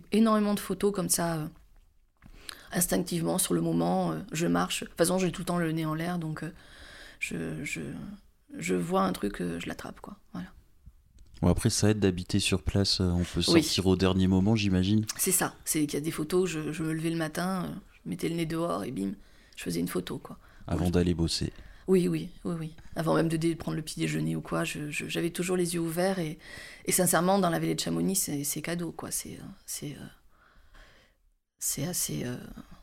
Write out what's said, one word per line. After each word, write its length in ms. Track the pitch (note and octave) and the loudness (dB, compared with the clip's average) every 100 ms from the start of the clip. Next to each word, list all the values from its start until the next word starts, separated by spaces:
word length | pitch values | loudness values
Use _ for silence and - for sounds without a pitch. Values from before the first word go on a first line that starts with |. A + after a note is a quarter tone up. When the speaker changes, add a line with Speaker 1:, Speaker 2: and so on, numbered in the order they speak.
| - | 0
Speaker 1:
énormément 420 | G#3 A3+ G#3+ G#3 | 4 6 6 4
de 60 | G3+ | 0
photos 340 | - F#3 G3+ | -2 0 0
comme 160 | G3 F3 | 2 0
ça, 280 | - E3+ E3 | 0 0 -2
euh, 100 | D3+ - - - _ _ _ _ - - - - - | -4 -10 -20 -20 _ _ _ _ -20 -18 -16 -16 -6
instinctivement, 680 | F3 - F#3+ F3+ F3 E3+ F3 | -2 2 0 0 -2 0 0
sur 160 | - | 2
le 80 | F3 | 2
moment, 500 | E3 E3 E3+ F#3 F3 | 2 2 2 2 0
euh, 80 | D#3 - | -2 -6
je 160 | D#3 E3+ | -2 0
marche. 340 | E3+ F3+ - | 2 0 -4
De 60 | - | -4
toute 100 | - | 2
façon, 200 | F3 F#3 | 2 4
j'ai 140 | F3+ | 0
tout 100 | D3 | -2
le 40 | F3 | -2
temps 120 | F3 | 0
le 140 | E3 | 0
nez 140 | D#3+ D#3 | 0 -2
en 80 | |
l'air, 260 | D#3 E3+ F3+ | -2 -2 -4
donc, 240 | D#3 D#3 | -4 -6
euh, 80 | D#3+ - - - - - - - | -8 -12 -20 -20 -20 -20 -20 -10
je, 440 | - - D#3+ D#3 | -6 -6 -6 -6
je, 180 | - E3 D3+ - - - - _ _ - | -6 -8 -8 -10 -12 -14 -20 _ _ -8
je 180 | E3+ F3+ | -2 0
vois 260 | E3+ F#3+ | 0 2
un 120 | F#3+ | 0
truc, 280 | F3+ G3+ - | 0 -4 -4
euh, 180 | F3 E3+ | -6 -6
je 80 | E3+ | -8
l'attrape, 320 | - - - | -8 -12 -14
quoi. 160 | - G#3 _ | -16 -18 _
Voilà. 140 | F3+ F#3 - - - - - _ - - - | -12 -12 -16 -20 -20 -20 -20 _ -20 -20 0
Speaker 2:
Bon, 80 | F2+ | 2
après, 200 | F2+ A2+ | 4 2
ça 200 | - G#2 | 4 4
aide 100 | G#2+ | 4
d'habiter 400 | G2 F2 F2+ G2+ | 4 2 0 0
sur 240 | - F#2 | 2 0
place, 360 | - G2+ F#2+ - | 2 2 4 2
euh, 60 | F#2 | 2
on 180 | F2 | 2
peut 180 | F2 E2+ E2+ | 0 0 4
Speaker 1:
Oui. 140 | E3+ | 4
Speaker 2:
sortir 240 | D3 - F#2 | 4 2 4
au 80 | F2+ | 6
dernier 320 | F#2 F#2+ F#2 | 6 6 6
moment, 280 | F#2+ G2 A2 | 6 6 4
j'imagine. 500 | G2+ F#2 F#2 G#2+ G#2+ - | 4 4 4 2 2 -2
Speaker 1:
C'est 140 | F#3+ | 0
ça, 240 | F3+ E3 - - | 2 0 -4 -4
c'est 160 | D#3+ D3 | 0 0
qu'il 80 | |
y 40 | D3 | -2
a 40 | D#3 | -4
des 60 | |
photos, 380 | D#3 D3+ F3+ F#3 | -4 0 2 2
je, 220 | D#3+ D3+ | -2 -4
je 120 | D#3+ | -4
me 100 | D#3+ | -2
levais 160 | D#3+ E3 | -2 -2
le 80 | E3 | -2
matin, 480 | D#3 E3 F3+ F#3 E3 | -2 -2 -2 -2 -4
euh, 80 | C#3+ - - | -8 -14 -14
je 60 | - | -10
mettais 200 | F3 E3 | -4 -2
le 60 | E3+ | -2
nez 100 | D#3+ | -2
dehors 380 | E3 E3+ F3 | -2 -2 -2
et 80 | F#3+ | -4
bim, 200 | F#3 G3 G3+ - - - - | -4 -4 -6 -14 -20 -20 -10
je 80 | |
faisais 160 | - E3+ | -4 -2
une 80 | F3 | -2
photo, 300 | F3+ F3 - | -4 -4 -8
quoi. 200 | - - - - - | -10 -18 -20 -14 -4
Speaker 2:
Avant 180 | E2 F2+ | 0 4
Speaker 1:
Oui. 60 | |
Speaker 2:
d'aller 220 | F2 F2 | 4 4
bosser. 400 | E2 E2 - - - - - - | 4 2 0 -4 -6 -16 -6 4
Speaker 1:
Oui, 220 | F#3+ F3+ | 4 4
oui, 200 | D#3+ F3 - | 0 -6 -8
oui, 120 | F#3+ E3 | -6 -4
oui. 160 | D#3 D#3+ - - | -6 -12 -8 -2
Avant 180 | D#3+ D#3 | 2 4
même 140 | E3 | 2
de 80 | D#3+ | 2
dé-, 180 | E3 D#3+ | 0 -2
prendre 220 | - D#3+ | -4 -6
le 40 | |
petit 160 | D3+ E3 | -6 -4
déjeuner 340 | D#3+ D3+ D#3 E3 | -2 -2 -2 -4
ou 60 | |
quoi, 240 | D3+ E3 E3 | -4 -2 -2
je, 260 | E3+ D3 | -6 -8
je, 160 | D3+ D#3 | -6 -4
j'avais 220 | E3 E3+ | -2 -2
toujours 260 | E3+ F3+ F3+ | -2 0 0
les 200 | E3+ E3+ | 0 0
yeux 40 | |
ouverts 400 | E3 E3 F#3+ F#3+ | -2 0 0 0
et, 180 | D#3+ D#3+ - - - - | -4 -6 -14 -16 -16 -10
et 80 | - | 0
sincèrement, 480 | F#3 F3+ E3 F3+ G3 | 2 4 4 4 4
dans 100 | F3 | 4
la 100 | E3 | 2
vallée 160 | E3 D#3 | 0 -2
de 40 | |
Chamonix, 380 | E3+ E3 F3 F#3+ | -2 0 0 0
c'est, 260 | - C#3+ | 0 -2
c'est 180 | C#3+ D3+ | -4 -4
cadeau, 300 | E3 F3 E3 | -4 -4 -6
quoi. 180 | - - | -8 -8
C'est, 260 | - - - | -6 -8 -12
euh, 100 | - G3 - | -14 -14 -10
c'est, 280 | - D3 | -8 -8
euh, 120 | - - - - _ _ - - - - - _ _ _ _ _ - | -10 -14 -18 -20 _ _ -20 -20 -20 -20 -20 _ _ _ _ _ -8
c'est 260 | - - D#3 | -6 -4 -4
assez, 360 | F3 - D3+ B2 | -2 -2 -4 -6
euh, 100 | B2 - - - - | -8 -10 -16 -18 -20